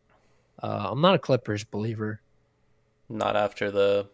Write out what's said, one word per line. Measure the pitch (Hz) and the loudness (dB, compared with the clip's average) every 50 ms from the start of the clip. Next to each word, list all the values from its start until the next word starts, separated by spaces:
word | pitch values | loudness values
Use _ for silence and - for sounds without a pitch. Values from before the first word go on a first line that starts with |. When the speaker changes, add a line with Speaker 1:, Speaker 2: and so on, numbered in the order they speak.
| _ _ _ _ _ _ _ _ _ _ _ - - | _ _ _ _ _ _ _ _ _ _ _ -10 -6
Speaker 1:
Uh, | 107 107 104 104 92 | -4 -4 -2 -2 -2
I'm | 104 135 | 0 4
not | 160 185 190 | 4 4 4
a | 151 | 4
Clippers | - - 135 120 - - 104 104 107 | 2 2 0 0 0 -2 -4 -4 -4
believer. | - - 104 107 113 110 107 107 107 110 107 _ _ _ _ _ _ _ _ _ _ _ _ _ _ _ _ _ | -6 -6 -6 -4 -4 -4 -4 -6 -6 -8 -8 _ _ _ _ _ _ _ _ _ _ _ _ _ _ _ _ _
Speaker 2:
Not | - 113 107 104 101 104 | -10 -6 -2 0 0 2
after | 104 104 101 - - 104 101 | 2 0 0 -2 -4 -4 -2
the | 98 101 98 101 101 101 101 101 | 0 2 2 2 2 0 -2 -4